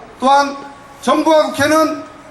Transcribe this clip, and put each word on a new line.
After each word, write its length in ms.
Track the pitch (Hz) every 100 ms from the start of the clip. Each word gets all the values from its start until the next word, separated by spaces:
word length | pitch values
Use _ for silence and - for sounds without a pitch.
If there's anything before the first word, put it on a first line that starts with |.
| - -
또한 360 | 254 277 285 277 - - - -
정부와 460 | - 285 302 311 277
국회는 560 | - 294 311 311 - - - -